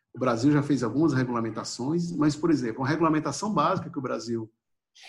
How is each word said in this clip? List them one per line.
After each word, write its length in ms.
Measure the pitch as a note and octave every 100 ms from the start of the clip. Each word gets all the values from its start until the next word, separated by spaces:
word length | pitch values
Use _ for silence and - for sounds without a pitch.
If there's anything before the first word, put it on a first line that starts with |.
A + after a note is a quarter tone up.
| _
o 60 | B2
Brasil 320 | B2 A2+ C#3+
já 120 | D3
fez 200 | C#3 C#3
algumas 300 | A#2 C3 D#3+
regulamentações, 1000 | C3 B2 A#2+ A2+ A2+ A2 - B2+ F3 F3
mas, 240 | D3 D3
por 160 | D3 E3+
exemplo, 300 | C#3+ B2 A2
uma 80 | C3+
regulamentação 680 | D#3 D#3+ D#3 D3+ - G#3+
básica 340 | F3 D#3 F#3 D#3
que 100 | D3
o 40 |
Brasil, 500 | B2+ B2 A2 A#2 A2+ _ _ _ _ -